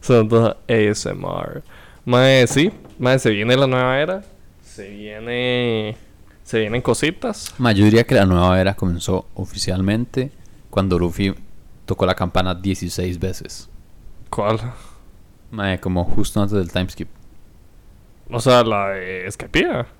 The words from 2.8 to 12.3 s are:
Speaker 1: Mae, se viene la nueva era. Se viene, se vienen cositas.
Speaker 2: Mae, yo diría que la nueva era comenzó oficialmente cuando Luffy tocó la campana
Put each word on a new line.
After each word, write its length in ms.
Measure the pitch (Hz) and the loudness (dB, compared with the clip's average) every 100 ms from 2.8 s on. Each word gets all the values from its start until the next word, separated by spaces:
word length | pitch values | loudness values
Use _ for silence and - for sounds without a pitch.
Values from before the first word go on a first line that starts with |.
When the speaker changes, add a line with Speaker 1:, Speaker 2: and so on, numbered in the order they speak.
| - - | -20 -4
Speaker 1:
Mae, 200 | 123 131 | 2 2
se 100 | 117 | 2
viene 260 | 104 110 127 | 0 2 2
la 120 | 135 | 4
nueva 320 | 127 127 131 | 2 2 0
era. 240 | 160 190 202 - - - | -2 -4 -10 -20 -20 -20
Se 260 | - - 98 | -20 -18 -16
viene, 1080 | 104 104 107 113 123 123 123 120 113 107 107 - - - - | -16 -14 -14 -8 -4 -2 0 0 -2 -4 -8 -16 -20 -20 -20
se 160 | - 113 | -4 -2
vienen 240 | 107 117 | 0 -2
cositas. 720 | - 117 151 170 247 208 - - | 0 0 0 -2 -6 -8 -12 -2
Speaker 2:
Mae, 160 | 120 101 | 0 4
yo 80 | |
diría 180 | 104 110 | 6 6
que 120 | 117 127 | 4 4
la 100 | 98 | 4
nueva 340 | 90 90 92 | 4 4 4
era 140 | 92 | 2
comenzó 540 | 98 92 85 - 92 - | 0 -2 -4 -2 -4 -4
oficialmente 1000 | - 92 95 - 92 95 110 120 - 131 - - - - | -12 -10 -6 -4 -2 0 0 -2 -4 -6 -8 -20 -20 -8
cuando 280 | - 95 90 | -2 0 2
Luffy 340 | 87 80 98 - - - - - - | 0 0 -2 -2 -10 -18 -20 -20 -8
tocó 200 | - 92 | -2 0
la 80 | 92 | 0
campana 380 | 90 | -2